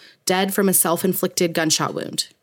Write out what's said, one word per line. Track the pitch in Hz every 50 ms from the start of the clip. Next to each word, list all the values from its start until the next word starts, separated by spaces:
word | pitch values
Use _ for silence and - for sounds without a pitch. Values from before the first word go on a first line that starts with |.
| - - - _ _
dead | - 185 185 196 196 196
from | - 196 190
a | 180
self-inflicted | - - 175 165 170 - 185 185 - - 180 - - 180 170 165
gunshot | 170 165 156 156 - 156 - -
wound. | - - - - - - - _ _